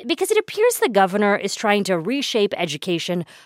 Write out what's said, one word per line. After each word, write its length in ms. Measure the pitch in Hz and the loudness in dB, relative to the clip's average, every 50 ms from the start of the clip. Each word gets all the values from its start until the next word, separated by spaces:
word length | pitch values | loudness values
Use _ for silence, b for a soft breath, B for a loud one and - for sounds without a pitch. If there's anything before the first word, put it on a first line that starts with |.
| - | -4
because 240 | 240 339 - 381 - | -4 -2 -2 0 0
it 80 | 427 427 | 2 0
appears 380 | 427 - - 403 440 494 453 | 0 -2 0 2 2 2 2
the 120 | - 453 302 | 2 0 2
governor 480 | 202 196 190 180 190 208 208 202 202 | 4 4 4 4 2 2 2 2 2
is 180 | - 185 196 - | 0 -2 -4 -6
trying 300 | - - 208 208 208 202 | -2 0 2 2 2 2
to 140 | 190 185 165 | 0 -2 -2
reshape 560 | 156 202 262 285 254 - - 220 202 202 - | -2 -2 -4 -4 -4 -2 0 0 0 0 0
education 720 | - 175 160 143 147 - 190 175 165 - - 175 175 160 B B B B | -2 -4 -4 -4 -6 -4 -2 -2 -2 -2 -2 -4 -4 -4 B B B B